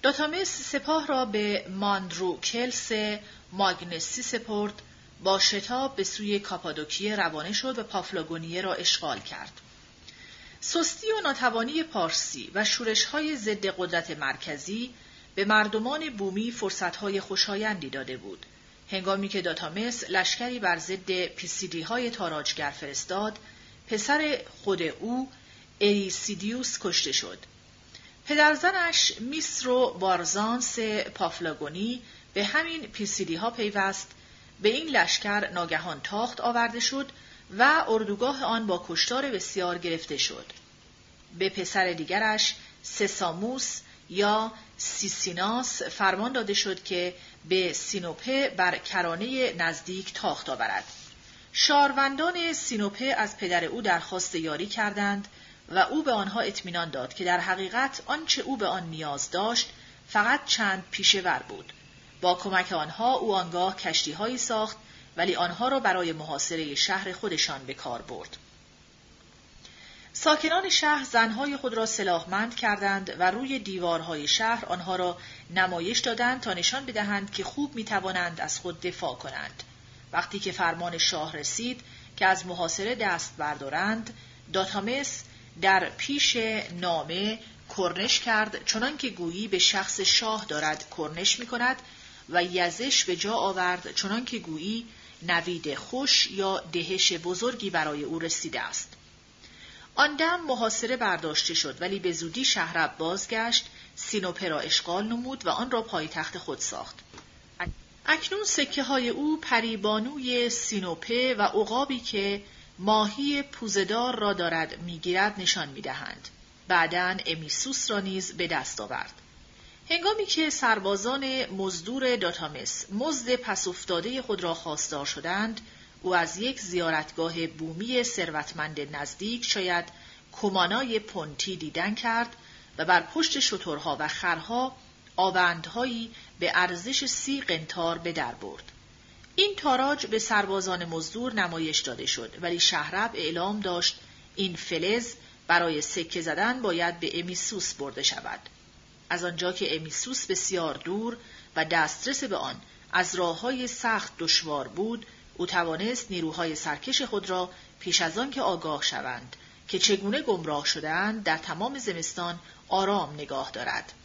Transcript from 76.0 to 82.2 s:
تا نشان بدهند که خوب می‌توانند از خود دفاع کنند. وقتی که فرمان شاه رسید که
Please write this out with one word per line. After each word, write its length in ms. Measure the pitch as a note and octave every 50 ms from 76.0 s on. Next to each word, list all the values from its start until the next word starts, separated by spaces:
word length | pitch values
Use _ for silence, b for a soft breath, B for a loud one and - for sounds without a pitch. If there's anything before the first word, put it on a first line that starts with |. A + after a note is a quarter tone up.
| - B3 A3+ G#3+ A#3+ B3 B3+ B3
تا 120 | - A3+
نشان 340 | F#3 F3 E3+ - - C4+ C#4
بدهند 440 | C4 A3 G#3+ G#3 G3+ G#3 G3+ G3 G3+
که 120 | - - G3
خوب 300 | - - - D4 C#4 -
می‌توانند 640 | A3+ G#3+ G#3+ A3 G3 F#3 F#3+ F#3 F3+ F3 F3 E3 E3
از 180 | - D#3 - -
خود 220 | - F3+ E3 E3
دفاع 340 | - F3+ E3+ - F3+ D3 A#2+
کنند. 480 | - - C#3 C3 C#3 D3 D3 - - - B B B B B B B B B
وقتی 260 | - E3 F3+ - - G3
که 140 | - G3
فرمان 460 | E3 - F3+ E3+ E3 E3+ F3 F3 E3+ E3
شاه 380 | - - - D#3 D3+ D#3 D#3
رسید 440 | D3+ C#3+ - - - A3+ B3 B3+ B3 B B B B B B B
که 100 | -